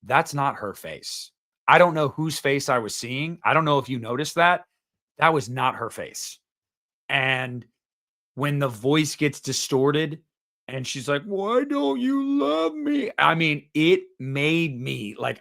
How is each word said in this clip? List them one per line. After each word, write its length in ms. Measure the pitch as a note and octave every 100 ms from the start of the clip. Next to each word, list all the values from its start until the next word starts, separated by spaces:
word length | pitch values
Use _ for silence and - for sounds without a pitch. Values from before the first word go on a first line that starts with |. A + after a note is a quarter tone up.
that's 300 | F#2+ C3+ E3
not 240 | C#3+ C#3 -
her 160 | G#2+
face. 580 | F#2 D#2+ D#2 - - - _ _ _ -
I 100 | D3+
don't 160 | F3
know 160 | D#3 C#3+
whose 300 | - D#3 D3
face 300 | C#3+ C#3 C3+
I 100 | B2+
was 160 | G#2+ -
seeing. 440 | A#2+ C3 D#3 E3+
I 100 | G#2+
don't 120 | C#3+ D#3+
know 140 | C#3+
if 100 | B2
you 100 | B2+
noticed 360 | A2+ B2 D3+ -
that. 300 | E3+ F3 - _ _ _ _ _
That 140 | D#3
was 160 | D#3+ G#2+
not 260 | B2 B2+ B2
her 140 | A2+
face. 500 | - E2+ - - - _ _ _ _ _ _ _
And 580 | C3+ C3 C3 B2+ B2 A2+ _ _ _ _ _ _ -
when 240 | C#3+ C#3+
the 80 | C#3
voice 480 | A2+ B2 D3+ D3+ -
gets 240 | D3+ C#3
distorted 800 | - C3 - C#3 C3+ D3 D#3 D#3+ _ _ _ _ -
and 200 | C3 B2+
she's 200 | C#3 A#2+
like, 160 | C#3+
Why 400 | G#3 G3 G3 A#3+
don't 360 | C#4+ C#4+ C#4+ C4+
you 400 | B3 C#4 C#4 C#4
love 340 | C#4+ D#4 E4
me? 380 | D#4 D4 D4 C4 -
I 180 | D3 E3
mean, 320 | D#3+ C#3 -
it 300 | D3+ D#3+ F#3 - _
made 600 | C3 C3+ D3 E3 E3 B2
me, 360 | C3+ C3 G#2 A2
like 200 | B2 A2+